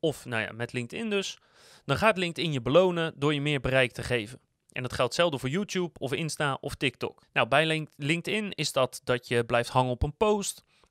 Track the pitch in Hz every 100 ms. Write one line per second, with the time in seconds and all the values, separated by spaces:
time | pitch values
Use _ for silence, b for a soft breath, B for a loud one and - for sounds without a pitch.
0 | 165 - 127 113 104 110 117 123 120 -
1 | 226 202 190 - B B B B - 135
2 | 214 190 175 160 165 139 120 156 185 175
3 | 165 - 143 147 147 143 131 131 123 -
4 | 120 123 107 127 _ _ _ - 127 -
5 | 123 - 170 143 131 160 208 185 175 -
6 | 131 139 160 - 147 135 143 - 139 -
7 | - - _ - 113 139 160 156 151 -
8 | 143 170 - 214 208 - 151 - 127 -
9 | - 123 - 120 117 120 120 131 127 123
10 | 147 - 214 208 196 - b b b